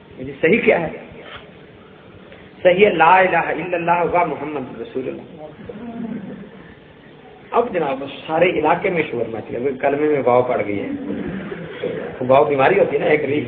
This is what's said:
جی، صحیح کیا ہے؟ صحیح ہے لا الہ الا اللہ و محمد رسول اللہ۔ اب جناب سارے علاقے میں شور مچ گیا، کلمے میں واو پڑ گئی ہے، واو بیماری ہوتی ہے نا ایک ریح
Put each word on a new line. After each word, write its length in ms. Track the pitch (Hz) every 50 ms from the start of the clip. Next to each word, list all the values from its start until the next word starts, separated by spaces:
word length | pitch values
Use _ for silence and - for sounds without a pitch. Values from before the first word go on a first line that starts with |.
| - - - -
جی، 120 | 131 139 139 -
صحیح 180 | 165 160 220 -
کیا 220 | - 226 - 170
ہے؟ 60 | 165 151 - - - - - - - - - - - - - - - - - - - - - - - - - - - - - - - - - - -
صحیح 220 | 180 175 190 208
ہے 60 | 175
لا 260 | 175 160 160 165 185
الہ 200 | 190 190 180 170
الا 400 | 165 151 156 143 151 - 175 175
اللہ 380 | 170 170 170 165 175 170 151 147
و 100 | 175 170
محمد 560 | 156 139 117 139 151 151 139 123 120 - 113
رسول 260 | 113 - - 131 127
اللہ۔ 380 | 139 - 67 - - - - 151 151 147 - - - 202 214 240 233 226 233 233 - - - - - - - - - - - - - - - - - - - - - - - - - - - - -
اب 220 | - - 240 - 185
جناب 300 | 170 151 139 135 135 139 135 - - -
سارے 220 | - 160 170 180 185
علاقے 400 | - - 151 156 175 170 - 165
میں 140 | 175 165 151 -
شور 140 | - 120 113 110
مچ 220 | 113 107 - -
گیا، 80 | - 117 123 143 127 127
کلمے 260 | 147 139 143 143 151
میں 140 | 151 147 135 120
واو 160 | 123 120 123
پڑ 200 | 120 123 117 107 101
گئی 120 | 101 101 101
ہے، 80 | - 269 - - - - - - - - - - - - - - - - - - - - - - - - - - 127
واو 160 | 123 131 139 151
بیماری 360 | 147 143 135 - 180 196 196
ہوتی 180 | 170 - 139
ہے 40 | 147
نا 80 | - 156
ایک 160 | 151 147 -
ریح 160 | 135 147 151 123